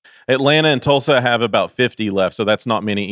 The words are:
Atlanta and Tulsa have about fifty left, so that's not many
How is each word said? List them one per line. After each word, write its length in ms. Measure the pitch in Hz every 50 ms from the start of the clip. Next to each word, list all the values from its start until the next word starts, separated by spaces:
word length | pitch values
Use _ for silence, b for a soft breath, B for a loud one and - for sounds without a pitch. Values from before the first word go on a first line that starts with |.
| b b b b b b
Atlanta 400 | 131 131 135 143 151 156 160 156
and 140 | 143 127
Tulsa 380 | - 147 143 139 - - 143 127
have 220 | 123 123 120 113
about 280 | 117 110 98 107 92 90
fifty 400 | - - 127 120 - - 110 104
left, 240 | 95 95 92 87 -
so 100 | - 110
that's 220 | 101 107 - -
not 160 | 120 110 107 104
many 220 | 107 101 101 101 95